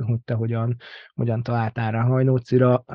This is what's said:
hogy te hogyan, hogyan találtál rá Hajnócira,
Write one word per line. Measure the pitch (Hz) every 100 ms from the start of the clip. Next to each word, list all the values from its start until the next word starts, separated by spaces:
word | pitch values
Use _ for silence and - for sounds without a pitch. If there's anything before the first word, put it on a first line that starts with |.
| 117
hogy | 117 -
te |
hogyan, | 113 113 113 117 120 - - -
hogyan | - 120 113
találtál | 117 117 113 - 113
rá | 113
Hajnócira, | 120 131 131 127 - 127 127 123 -